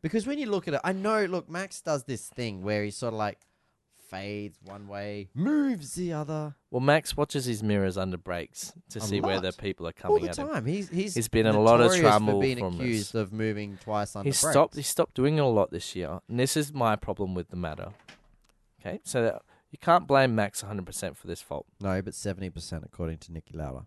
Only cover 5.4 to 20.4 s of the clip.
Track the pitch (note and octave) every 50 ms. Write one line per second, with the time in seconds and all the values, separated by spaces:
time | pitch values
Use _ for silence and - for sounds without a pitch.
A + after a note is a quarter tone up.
5.4 | F3 C4 D4+ D4+ C#4+ C4+ B3 F#3 D3 A#2+ - F3 F3+ F3 E3 D3+ D3+ C#3+ D#3+ D#3
6.4 | D3+ D3+ C#3+ _ _ _ - B2 B2+ C#3+ D3 D#3 D3 - - - D3 - - C#3+
7.4 | B2+ B2 A#2 G#2 A2 G#2+ G#2 G2+ G2 F#2+ F2+ F#2+ F#2 F#2+ F#2 E2+ _ F#2 F2+ F2
8.4 | D2+ - _ - - - - - _ _ - A2+ A2 G#2+ A2 G2+ F#2 F2 F#2+ F#2+
9.4 | F#2 F#2 F2+ - - G2+ F#2 _ E2 E2 - - - F#2+ G#4 G#4 - - E2+ -
10.4 | C#4 D4+ D#4 D3+ A2 B2+ E3+ G3+ G3+ E3+ - F3 G3 G#3+ F3+ - A2+ - - A2+
11.4 | A2 A2 G#2+ G#2 G#2+ A2+ A#2 A#2+ A#2+ A2+ - - - A2 G#2 G#2+ G#2+ G#2+ G2+ G2
12.4 | G2 G2+ B2+ A#2+ G#2 F#2 F2 E2+ C3 B2 A#2 A2 G2+ - - A2+ G#2+ F#2 G#2+ A2
13.4 | A2 A2 G#2+ G#2 G#2 G2+ G2 F#2+ - - G#2+ G#2 G#2 G2+ - G#2 G2 C#3+ C3 -
14.4 | - - - C#3 D#3 - - - C3+ - - - D#3+ - _ - B2+ C#3+ D#3 D#3
15.4 | C#3+ C3 A#2 G#2 F#2+ - - F2 - - - F#2 F2 C#2+ E2 F#2 _ - A2 A#2+
16.4 | B2+ C3+ - D#3+ D3 C#3 D3+ C#3 A#2+ A2+ G#2 G#2 - - G2 - G2+ F#2 F#2 F2+
17.4 | E2 _ - F2+ F2 E2 D2+ - - - G#2 _ _ - - _ _ _ _ _
18.4 | _ _ _ _ _ _ _ _ - - F2 - _ - - C3 A#2 A2+ - -
19.4 | _ _ _ _ _ _ - - - - E3+ F3 - C3+ C#3 C3+ C3+ C3 A2+ A2